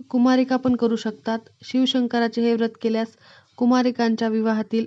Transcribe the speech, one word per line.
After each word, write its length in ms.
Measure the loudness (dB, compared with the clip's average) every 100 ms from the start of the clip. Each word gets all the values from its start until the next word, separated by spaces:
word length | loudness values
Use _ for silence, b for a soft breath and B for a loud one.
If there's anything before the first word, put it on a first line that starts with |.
| -6
कुमारिका 480 | 0 4 2 2 0
पण 200 | 0 0
करू 200 | 0 0
शकतात. 420 | -4 -8 -6 -6 -8 _
शिवशंकराचे 760 | -4 0 0 0 0 0 -2 0
हे 120 | 0
व्रत 220 | 0 -2 -2
केल्यास 340 | -2 -2 -4 _ b b b -2
कुमारिकांच्या 720 | 2 4 2 0 -2 0 -2
विवाहातील 580 | 0 0 -2 -2 -4